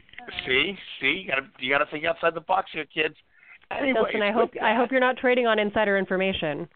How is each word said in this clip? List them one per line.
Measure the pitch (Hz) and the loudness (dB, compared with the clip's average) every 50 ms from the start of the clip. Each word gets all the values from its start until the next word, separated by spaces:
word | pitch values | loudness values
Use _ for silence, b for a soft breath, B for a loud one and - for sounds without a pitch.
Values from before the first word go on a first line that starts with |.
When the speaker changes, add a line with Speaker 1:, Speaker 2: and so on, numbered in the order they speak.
| - _ - - 240 - - - - | -20 _ -20 -18 -16 -14 -12 -8 -2
Speaker 1:
See, | - 127 131 147 190 196 185 - - - - | 0 2 2 2 0 -2 -8 -12 -14 -10 -2
see, | - 135 151 190 190 | 0 0 0 -2 -2
you | - | -2
gotta, | 135 135 - - _ - | -2 -2 -4 -4 _ -8
you | 127 127 | -2 0
gotta | 139 143 151 - | 2 2 0 0
think | 165 151 156 | -4 -4 -2
outside | 165 165 - - 170 165 | -2 -2 0 0 0 0
the | 165 | 0
box | 160 - 190 190 185 - | -2 0 0 0 0 -4
here, | - 160 151 | -6 -10 -10
kids. | - - 165 156 156 151 _ _ _ B B B B B B B - | -8 -4 -2 -2 -2 -4 _ _ _ B B B B B B B -10
Anyway, | - - 269 269 254 226 220 | -6 -4 0 0 2 2 2
Speaker 2:
Justin, | - - 214 | 0 0 0
I | 208 202 | 0 0
Speaker 1:
with | 202 | 2
Speaker 2:
hope, | 240 - - - - | 2 0 0 0 -2
I | - 220 226 | 0 0 2
Speaker 1:
that | 233 | 2
Speaker 2:
hope | 247 233 | 2 2
you're | 262 262 | 2 2
not | 254 254 254 - | 2 2 0 2
trading | - 247 247 247 247 226 | 2 2 2 4 4 2
on | 220 214 | 2 2
insider | 208 208 208 226 214 202 196 196 | 2 0 2 2 2 2 2 2
information. | 190 - 190 185 190 190 190 - 170 156 143 143 170 - _ | 2 0 0 0 0 0 0 -2 -2 -4 -4 -4 -8 -10 _